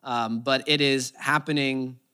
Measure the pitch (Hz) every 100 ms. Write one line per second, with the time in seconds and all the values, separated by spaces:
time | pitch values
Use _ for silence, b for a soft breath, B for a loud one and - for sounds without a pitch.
0 | - 123 113 113 120 135 139 151 143 135
1 | 127 - 135 151 151 147 139 131 131 123
2 | _